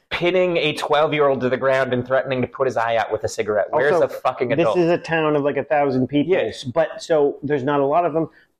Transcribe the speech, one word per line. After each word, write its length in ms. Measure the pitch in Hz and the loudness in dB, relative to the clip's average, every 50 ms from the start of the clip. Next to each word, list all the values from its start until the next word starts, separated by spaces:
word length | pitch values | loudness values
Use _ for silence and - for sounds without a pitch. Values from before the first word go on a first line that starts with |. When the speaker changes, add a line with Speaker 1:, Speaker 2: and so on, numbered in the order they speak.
| _ - | _ -10
Speaker 1:
pinning 460 | - - 175 175 175 185 185 180 170 165 | -6 -2 0 0 2 2 2 2 0 0
a 140 | 131 151 147 | 0 -2 -2
twelve-year-old 640 | - - 135 151 143 156 156 147 151 143 143 135 127 | -4 -2 0 2 2 2 2 2 2 2 2 2 2
to 80 | 123 127 | 0 0
the 80 | 131 | 0
ground 360 | 123 131 135 131 135 135 127 127 | 0 0 2 2 2 2 0 -2
and 140 | 123 123 | -2 -2
threatening 340 | 127 131 127 - 135 135 127 | 0 0 0 0 0 -2 -2
to 60 | 123 | -4
put 200 | 123 - - 135 131 | -4 -2 -2 -2 0
his 80 | 113 | 0
eye 180 | 117 113 117 117 | 0 0 0 0
out 160 | 113 107 - | 0 0 -2
with 140 | 110 107 - | -2 -4 -4
a 40 | 107 | -4
cigarette. 380 | - - 107 101 107 104 92 - | -4 -4 -2 0 0 0 0 0
Where's 240 | - 156 135 - 180 | 0 0 2 2 2
Speaker 2:
Also, 120 | 165 143 | 2 2
Speaker 1:
the 80 | - - | 0 -2
fucking 360 | - - 131 127 - 135 120 | -4 -4 -4 -2 -2 -2 -2
Speaker 2:
this 80 | 120 147 | 0 0
Speaker 1:
adult? 160 | - 113 104 180 | 0 2 2 2
Speaker 2:
is 100 | 170 165 | 2 2
a 100 | 175 - | 2 0
town 360 | - - 160 165 156 151 151 | -2 -2 -2 0 0 2 0
of, 80 | 147 139 | 0 0
like, 140 | 143 135 | -2 -2
a 80 | 139 131 | -2 -2
thousand 420 | - 156 147 143 139 127 131 127 | 0 0 0 2 2 0 0 0
people. 260 | 120 143 147 139 160 190 | 0 0 0 2 2 2
Speaker 1:
Yes. 280 | 165 - 107 92 - - | 0 0 -2 -6 -8 -10
Speaker 2:
But 400 | 131 117 165 160 - - - - | -4 -2 -2 -2 -2 -4 -8 -4
so 360 | - 165 151 147 143 135 - - | 0 2 2 2 2 0 -2 -4
there's 220 | 135 147 143 123 | -2 -2 -2 0
not 160 | 143 147 143 | 0 0 0
a 40 | 139 | 0
lot 180 | 139 147 170 175 | 2 2 0 0
of 80 | 160 143 | 0 0
them. 160 | 160 160 147 - _ _ _ _ | -2 -2 -4 -6 _ _ _ _